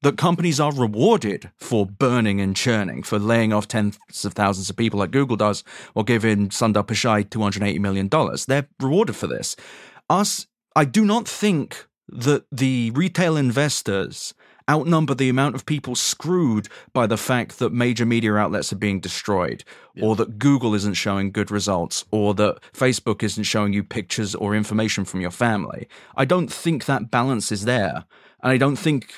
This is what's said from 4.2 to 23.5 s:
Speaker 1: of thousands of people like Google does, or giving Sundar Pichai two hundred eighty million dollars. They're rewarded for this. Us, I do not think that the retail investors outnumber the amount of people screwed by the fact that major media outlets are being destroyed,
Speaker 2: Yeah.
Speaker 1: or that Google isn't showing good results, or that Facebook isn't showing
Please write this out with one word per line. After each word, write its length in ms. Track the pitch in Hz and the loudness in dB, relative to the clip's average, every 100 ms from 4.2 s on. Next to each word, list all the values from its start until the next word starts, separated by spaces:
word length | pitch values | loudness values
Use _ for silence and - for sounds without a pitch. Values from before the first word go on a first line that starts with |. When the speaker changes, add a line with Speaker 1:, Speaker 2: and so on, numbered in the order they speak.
| 104 | -8
Speaker 1:
of 80 | |
thousands 340 | - 101 98 95 | 0 0 0 -4
of 80 | - | -2
people 220 | 117 101 | -2 0
like 120 | 95 | 0
Google 260 | 127 139 110 | 0 0 2
does, 260 | 104 101 - - - | 0 0 -8 -20 -8
or 100 | - | -4
giving 460 | 101 117 110 104 101 | 0 2 4 2 0
Sundar 360 | - 117 104 101 | 0 2 2 0
Pichai 420 | 107 127 104 101 | 0 2 2 0
two 100 | 117 | -2
hundred 220 | 104 98 | -2 0
eighty 160 | 104 80 | -2 0
million 300 | 98 98 95 | -2 -2 0
dollars. 360 | 147 110 - | 0 0 -4
They're 220 | - 135 139 _ | -2 -2 -2 _
rewarded 380 | 131 160 226 110 | 0 2 0 -2
for 100 | 87 | -4
this. 300 | - - - - - - - _ | -4 -6 -10 -16 -20 -20 -20 _
Us, 360 | 175 208 - - _ _ - | 2 2 -2 -10 _ _ 0
I 80 | |
do 220 | 147 120 214 | 2 4 4
not 200 | 220 - | 2 -2
think 600 | - 208 170 123 - - _ _ | -2 0 2 -2 -10 -18 _ _
that 380 | - 123 147 - | -4 2 2 0
the 380 | 123 131 127 117 | -2 0 2 0
retail 440 | 123 180 165 180 160 | 0 0 2 2 2
investors 960 | 131 120 147 - - 98 82 - - - _ _ - | 2 2 0 -2 -2 -4 -4 -8 -14 -16 _ _ 0
outnumber 440 | 151 147 165 156 | 0 4 2 2
the 160 | 127 131 | 2 2
amount 240 | 127 143 | 2 0
of 100 | 127 | -2
people 300 | - 156 - | -4 -6 -4
screwed 760 | 123 - - 151 180 156 110 104 - - | -4 -4 -4 -2 2 2 2 -2 -12 -6
by 140 | - 117 | 0 0
the 100 | 110 | 0
fact 420 | - 127 113 - | 0 -2 -2 -4
that 140 | 120 | -2
major 320 | 120 123 117 | 0 0 2
media 300 | 117 117 110 | 2 2 2
outlets 400 | 104 104 95 - | 2 2 -2 -4
are 20 | 98 | -4
being 240 | 104 95 | -2 -2
destroyed, 640 | 87 - - 98 85 58 - - - | -4 -8 -2 -2 -2 -4 -12 -20 -20
Speaker 2:
Yeah. 100 | - | -2
Speaker 1:
or 120 | 110 107 | 0 2
that 220 | 113 104 | 0 2
Google 360 | 135 139 117 | 2 4 2
isn't 200 | 107 101 | 0 0
showing 380 | 92 - 98 98 | -2 -2 -2 -2
good 180 | 98 101 | -2 -2
results, 540 | 104 95 92 85 - - | -2 0 0 -2 -6 -4
or 240 | 107 104 | 0 0
that 240 | 101 104 - - | 2 0 0 -10
Facebook 480 | - 127 117 - 104 | 0 0 0 -2 -2
isn't 220 | 107 98 | -2 -4
showing 280 | 104 | -2